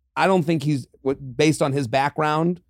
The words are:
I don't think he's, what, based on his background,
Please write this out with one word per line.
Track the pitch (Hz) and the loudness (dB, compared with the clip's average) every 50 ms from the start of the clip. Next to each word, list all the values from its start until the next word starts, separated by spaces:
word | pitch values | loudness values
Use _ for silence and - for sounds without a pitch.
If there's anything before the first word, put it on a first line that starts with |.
| _ _ _ - | _ _ _ 0
I | 151 180 | 2 4
don't | 196 185 160 | 4 2 2
think | 151 170 160 131 | 0 -2 -2 0
he's, | 151 151 135 120 - _ _ | -2 -2 -2 -4 -8 _ _
what, | _ 135 139 139 143 131 123 123 | _ -4 -4 -4 -6 -14 -2 0
based | 147 156 147 - | 2 2 2 2
on | 165 143 135 | 0 -2 0
his | 143 139 113 | -2 -4 -2
background, | 120 131 135 143 - - 156 151 151 156 165 175 180 - _ | -2 0 0 0 -2 -2 -2 0 0 0 0 -2 -2 -4 _